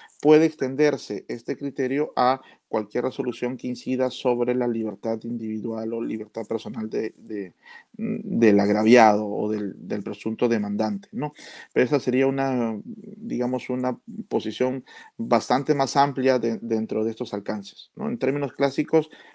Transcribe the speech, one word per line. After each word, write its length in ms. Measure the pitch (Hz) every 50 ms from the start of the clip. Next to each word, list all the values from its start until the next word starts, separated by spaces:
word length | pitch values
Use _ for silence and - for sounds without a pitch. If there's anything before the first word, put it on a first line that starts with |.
| - - _ -
puede 240 | - 147 151 156 160
extenderse 800 | 156 156 - 139 127 131 131 151 151 139 123 - - 104 95 - -
este 300 | 120 120 - - 143 -
criterio 560 | 143 143 127 - 135 127 135 143 151 - -
a 260 | - 123 123 131 135 - - - _ _ _
cualquier 380 | - 110 107 101 - 127 120
resolución 520 | 131 123 - 127 127 113 - - 120 135 127
que 100 | - 123
incida 440 | 123 120 - 123 127 123 127 127
sobre 420 | 123 - - 131 123 120 120 120 123
la 140 | 127 123 123
libertad 520 | 117 113 110 104 101 - - 113 113 110 110
individual 680 | 117 120 117 110 110 110 110 107 113 113 110 113 113
o 100 | 117 117
libertad 440 | 117 120 117 110 107 - _ 113 110
personal 420 | - 117 113 - 107 117 120 110 110
de, 260 | - 117 113 107 - _
de, 360 | 104 113 110 104 98 90 - _ _ - - - - _ -
del 640 | - 110 110 - - - - - 117 113 107 101 101
agraviado 680 | 101 101 101 107 110 110 120 123 113 107 104 104 107 104
o 220 | 104 107 113 107
del, 220 | 107 104 104 98 - - - 90
del 160 | 110 107 98
presunto 440 | 104 104 - - 113 113 - 123 117
demandante, 600 | 117 110 104 104 101 104 110 110 104 98 - -
¿no? 220 | - 113 143 151 - - - - - - - - _
Pero 120 | 127 127
esa 140 | 123 147 139
sería 280 | - 135 123 127 135 135
una, 520 | 135 135 135 135 131 123 120 113 110 104 -
digamos, 840 | - 110 - - - - - - 117 120 120 123 123 127 123 - -
una 280 | 127 127 127 127 123 - _ - - - - -
posición 560 | - 117 107 110 107 - 131 131 131 135 - - - - - - _ -
bastante 560 | 113 120 120 113 - - 131 135 135 - 147
más 240 | 139 135 131 - 147
amplia 400 | 139 143 135 139 127 131 127 127
de-, 220 | 113 117 113 101
dentro 420 | 110 117 113 110 110 110 113 110 110
de 60 | 113
estos 240 | 110 - 123 110 -
alcances, 580 | 101 98 - 107 104 98 - - - - - _
¿no? 120 | - - 147
En 120 | 127 117
términos 340 | - 131 139 143 143 131 -
clásicos, 560 | - 143 139 131 - 147 - - 160 151 - - - - - -